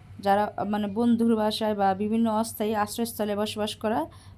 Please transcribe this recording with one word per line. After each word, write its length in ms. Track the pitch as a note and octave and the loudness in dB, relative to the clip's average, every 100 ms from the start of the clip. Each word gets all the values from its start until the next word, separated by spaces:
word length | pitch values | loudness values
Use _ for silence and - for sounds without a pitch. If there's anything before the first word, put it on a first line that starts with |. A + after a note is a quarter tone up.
| - - | -20 -6
যারা 240 | G3 G3+ G#3 - | 2 2 2 -2
মানে 220 | G3+ G#3 G#3 | -2 -2 -2
বন্ধুর 440 | G3 A#3+ A#3 A#3 A3 | 0 2 4 4 4
বাসায় 380 | G#3+ G#3+ G#3+ | 2 0 -2
বা 140 | G#3 G3 | 2 2
বিভিন্ন 320 | F#3+ G#3+ A3+ A3+ | 2 0 2 2
অস্থায়ী 420 | G#3+ A3+ - G#3+ | 2 -2 -2 -2
আশ্রয়স্থলে 600 | A3 G#3 - A#3 - G#3 G3+ | 0 -2 -2 -4 -2 -2 -2
বসবাস 360 | G#3 G#3 G#3+ | -2 -2 -4
করা। 260 | - A3 B3 E4 - - | -4 -2 -2 -2 -8 -20